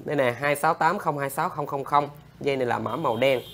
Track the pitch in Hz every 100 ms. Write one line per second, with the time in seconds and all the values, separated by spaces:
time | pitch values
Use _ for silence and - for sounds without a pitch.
0 | 139 147 127 120 143 143 160 165 160 175
1 | 165 147 139 156 160 151 143 143 131 147
2 | 143 - - - 139 135 123 110 110 120
3 | 147 113 135 127 -